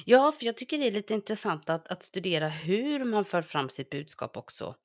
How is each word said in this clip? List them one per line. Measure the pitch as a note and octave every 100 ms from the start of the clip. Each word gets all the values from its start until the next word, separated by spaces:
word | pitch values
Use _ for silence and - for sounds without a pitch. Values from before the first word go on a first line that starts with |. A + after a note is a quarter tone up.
| -
Ja, | B3 C#4+
för | D4 A#3
jag | A3+
tycker | B3+ D4+
det | B3+
är |
lite | G#3 G3+
intressant | A3 G3+ G#3+ G#3 D#3 -
att, | E3 -
att | F3+
studera | - F#3+ F3+ D#3+ D#3
hur | D#3 D#3 G3+ C#4 D4
man | B3 G#3+ G3
för | F3
fram | E3 D3+ C3
sitt | - C3
budskap | C#3+ D#3 - A#2+ -
också. | - - - -